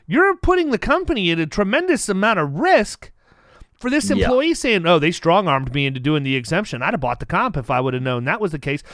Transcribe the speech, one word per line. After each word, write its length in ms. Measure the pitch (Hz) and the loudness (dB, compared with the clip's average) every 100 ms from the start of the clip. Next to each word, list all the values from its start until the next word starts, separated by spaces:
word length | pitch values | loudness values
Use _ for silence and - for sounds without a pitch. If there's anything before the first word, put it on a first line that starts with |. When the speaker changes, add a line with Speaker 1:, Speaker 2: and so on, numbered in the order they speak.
| - | -4
Speaker 1:
you're 260 | 226 381 359 | 2 2 2
putting 340 | - 370 320 | 2 2 2
the 80 | 233 | -2
company 520 | - 320 349 269 175 | 0 -2 0 0 0
at 80 | 165 | 0
a 80 | 156 | -2
tremendous 600 | - 196 269 370 294 - | -2 0 0 0 0 0
amount 320 | 190 214 202 | 0 0 0
of 120 | 147 143 | 0 0
risk 540 | 339 330 208 - - - _ _ _ _ - _ | 2 4 2 -6 -20 -20 _ _ _ _ -20 _
for 120 | 247 | -2
this 200 | 294 202 | -2 0
Speaker 2:
Yeah. 60 | 277 | 0
Speaker 1:
employee 380 | - 254 320 | 2 2 2
saying, 320 | 330 269 208 165 | 0 0 2 4
"Oh, 120 | 170 | 4
they 120 | 151 | 4
strong-armed 600 | 170 165 185 185 135 131 | 0 2 2 4 0 0
me 120 | 139 139 | -2 -2
into 140 | 135 | -2
doing 220 | 131 151 | 0 0
the 100 | 135 | 0
exemption. 480 | 135 117 165 214 139 | -2 0 -4 -2 -4
I'd 120 | 151 | -4
have 60 | 220 | -2
bought 200 | 127 123 | -2 -4
the 60 | - | -4
comp 300 | 175 247 151 | -2 -2 -4
if 140 | 123 | -2
I 100 | 127 | -2
would 140 | 131 | 0
have 80 | 127 | -2
known 220 | 131 123 | -2 -4
that 160 | 123 220 | -2 -2
was 120 | 208 | -2
the 60 | 151 | -4
case." 240 | 143 143 - | -6 -6 -8